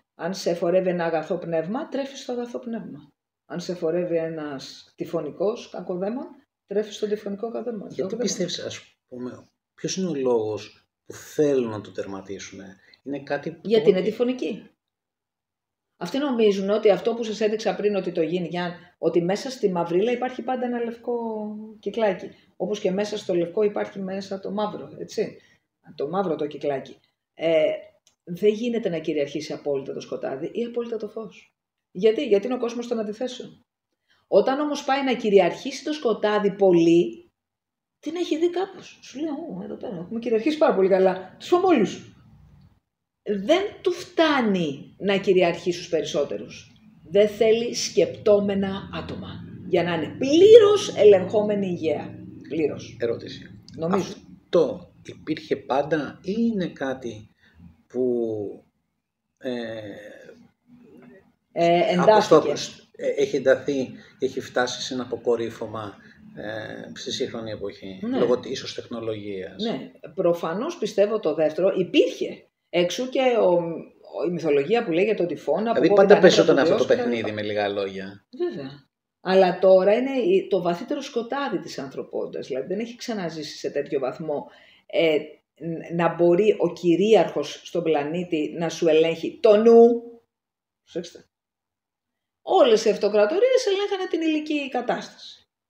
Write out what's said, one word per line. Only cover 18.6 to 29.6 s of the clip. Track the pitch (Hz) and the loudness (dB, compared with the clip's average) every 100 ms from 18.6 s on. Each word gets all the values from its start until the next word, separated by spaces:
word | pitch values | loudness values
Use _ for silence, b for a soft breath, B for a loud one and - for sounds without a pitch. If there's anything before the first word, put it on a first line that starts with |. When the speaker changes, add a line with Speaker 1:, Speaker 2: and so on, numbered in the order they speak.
| 180 - B - | -6 -8 B -4
Speaker 1:
ότι | 160 180 | 0 2
μέσα | 170 202 262 | 0 -2 -6
στη | - 202 | -2 -2
μαυρίλα | 170 165 175 226 | 0 0 0 0
υπάρχει | 240 254 - | -2 -4 -6
πάντα | - 254 240 | -6 -4 -4
ένα | 240 | -4
λευκό | 233 233 - 240 226 214 214 214 220 220 | -6 -8 -8 -6 -6 -8 -8 -10 -14 -12
κυκλάκι. | 202 214 214 180 - b b - | -8 -2 -2 -2 -8 b b -8
Όπως | 190 208 | -6 -2
και | 196 | -2
μέσα | 190 208 214 | -2 -4 -6
στο | - | -4
λευκό | 175 170 214 | -2 -2 0
υπάρχει | 208 208 202 196 | -2 -2 -8 -8
μέσα | 190 196 196 190 | -8 -8 -8 -10
το | 190 | -8
μαύρο, | 202 214 - 139 - | -6 -6 -6 -14 -14
έτσι. | - - - - b b _ _ - - | -10 -6 -6 -8 b b _ _ -16 -8
Το | 143 | -4
μαύρο | 185 185 151 | -2 -2 -2
το | 147 | -4
κυκλάκι. | - 147 131 - - _ _ _ | -6 -4 -4 -8 -20 _ _ _
Ε, | - 165 160 156 123 - _ _ _ | -4 0 2 2 -2 -10 _ _ _
δεν | - 175 208 | -12 0 2
γίνεται | 214 240 233 208 | 2 -2 -2 -2
να | 165 | -4
κυριαρχήσει | 160 151 143 156 147 | -2 -2 -2 -4 -8
απόλυτα | 147 | -8